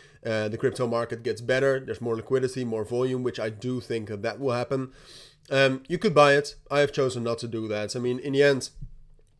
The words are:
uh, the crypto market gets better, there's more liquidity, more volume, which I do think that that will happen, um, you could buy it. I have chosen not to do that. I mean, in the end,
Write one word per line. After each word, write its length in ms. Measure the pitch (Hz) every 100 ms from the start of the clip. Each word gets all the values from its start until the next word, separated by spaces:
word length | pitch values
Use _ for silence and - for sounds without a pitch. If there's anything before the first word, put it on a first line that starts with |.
| - -
uh, 240 | 113 110 107
the 80 | 113
crypto 300 | 131 - 120
market 380 | 117 117 113
gets 160 | 117 107
better, 400 | 120 131 135 131
there's 200 | 131 107
more 140 | 120
liquidity, 500 | 113 - 135 127 131
more 200 | 120 110
volume, 400 | 104 120 127 127
which 160 | 123 -
I 100 | 110
do 300 | 107 123 127
think 280 | - 117 107
that 140 | 104
that 160 | 113 107
will 140 | 135
happen, 400 | 120 120 135 131 - - - - _ -
um, 320 | 135 135 131 -
you 100 | 170
could 160 | 220
buy 200 | 147 143
it. 200 | 143 143 - -
I 80 | 143
have 140 | 143
chosen 320 | 147 131 117
not 140 | 117 117
to 100 | 113
do 180 | 113 110
that. 300 | 104 104 127
I 20 |
mean, 220 | 123 123
in 140 | 143
the 80 | 139
end, 260 | 143 135 - - - - - - _ _